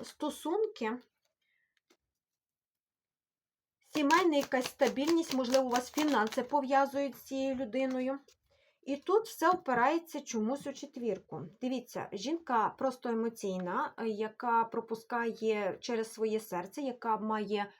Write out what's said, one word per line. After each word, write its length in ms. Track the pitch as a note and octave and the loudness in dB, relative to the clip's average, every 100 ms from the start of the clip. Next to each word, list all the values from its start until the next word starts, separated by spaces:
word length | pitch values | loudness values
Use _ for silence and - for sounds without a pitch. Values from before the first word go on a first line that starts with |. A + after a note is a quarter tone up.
стосунки. 960 | - - D4 - D4+ G4 G#4+ - A3 B3 - _ _ _ _ _ _ _ _ _ _ _ _ _ _ _ _ _ _ _ _ _ _ _ _ _ _ _ _ | -10 -8 -8 -6 -4 -2 -2 -4 -6 -6 -12 _ _ _ _ _ _ _ _ _ _ _ _ _ _ _ _ _ _ _ _ _ _ _ _ _ _ _ _
Сімейна 440 | D4+ C#4+ E4+ F4+ C#4+ | 0 4 6 6 4
якась 280 | C4+ C4 - | 4 0 -2
стабільність, 680 | - B3 G#3 D4 E4 E4 | 2 2 4 4 4 2
можливо, 340 | C4 A#3+ C4 B3+ | 0 2 2 4
у 40 | |
вас 200 | B3 B3+ | 0 0
фінанси 520 | - D4+ C4 G#3+ - | 0 2 4 2 0
пов'язують 720 | B3 C#4+ C4 C4+ C#4 C4+ C#4+ - | 0 0 2 4 4 0 -4 -6
з 60 | |
цією 340 | - C4+ C4+ C4 | -8 -4 -2 -2
людиною. 640 | C4 B3 C4 B3+ B3+ C#4 - _ _ _ _ _ | -4 -2 -2 -2 -2 -4 -10 _ _ _ _ _
І 140 | - C#4 | -6 -6
тут 300 | - G#4+ A4 | 2 2 2
все 260 | - E4 | 2 2
впирається 720 | F4+ - A#3+ B3+ E4 - D4 | 2 2 2 4 2 -2 -8
чомусь 460 | - A3+ G#3+ C#4 C#4+ | -6 -2 -2 -2 -6
у 60 | |
четвірку. 680 | C4+ C#4+ B3+ A#3+ F#3 - D#3 D3 - | -10 -12 -6 -4 -4 -6 -12 -12 -6
Дивіться, 480 | B3+ B3+ - - - | -4 -4 -6 -10 -8
жінка 560 | G3+ A#3+ E4 - A#3 G3+ | -8 -4 -4 0 0 0
просто 400 | - C4 B3+ B3 | 0 -4 -2 -4
емоційна, 840 | A3+ A3+ A3+ G3+ F#3 F3 G#3+ D4+ - | -2 -2 -4 -4 -4 -2 -2 -2 -4
е, 100 | A3+ | -4
яка 560 | G#3 G#3+ - B3 A#3 | -2 -4 -4 0 2
пропускає 1120 | A3+ A#3 A3+ A3+ - A#3+ A#3 - A3 G#3+ G3 - | 2 -2 -4 -6 -4 -2 -2 0 0 2 0 -4
через 320 | - A3+ A3 | -2 -2 -4
своє 260 | - A3 G#3+ | -2 0 0
серце, 420 | - F3+ F#3+ - | -2 -6 -6 -6
яка 360 | C4+ A#3+ A#3+ G#3+ | -6 -4 -2 0
має 540 | G#3+ A3 G3+ G#3 G3+ - | 0 -2 0 -2 -2 -8